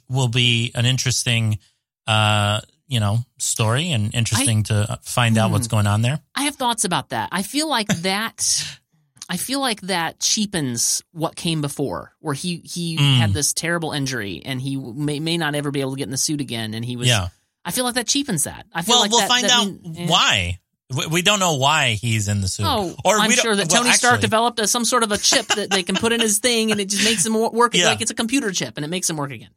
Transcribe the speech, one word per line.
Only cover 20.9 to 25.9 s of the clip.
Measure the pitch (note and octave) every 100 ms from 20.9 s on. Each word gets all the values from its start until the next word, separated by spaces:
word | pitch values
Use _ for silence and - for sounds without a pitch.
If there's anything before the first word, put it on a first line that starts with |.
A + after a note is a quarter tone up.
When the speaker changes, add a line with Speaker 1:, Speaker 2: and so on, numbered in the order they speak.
| C3
Speaker 1:
We, | E3+
we | E3
don't | F3+ G#3
know | F3+ D3
why | C3+ D#3 C3 G#2+
he's | A#2+ A2+ G2+
in | G2+
the | F#2+
suit. | - -
Speaker 2:
Oh, | A#3+ F3+ -
Speaker 1:
Or | F#3 G#3+
Speaker 2:
I'm | A3
Speaker 1:
we | B3
don't, |
Speaker 2:
sure | A3+ G3+
that | F3
Speaker 1:
well, | G3+
Speaker 2:
Tony | A#3+
Stark | G3+ B3
Speaker 1:
actually | A#3
Speaker 2:
developed | G#3+ A3 A#3 A#3
a, | G#3
some | A#3+ A3+
sort | B3
of | A3+
a | G3+
chip | - C4+ A3
that | G#3+ G3+
they | G3
can | F3+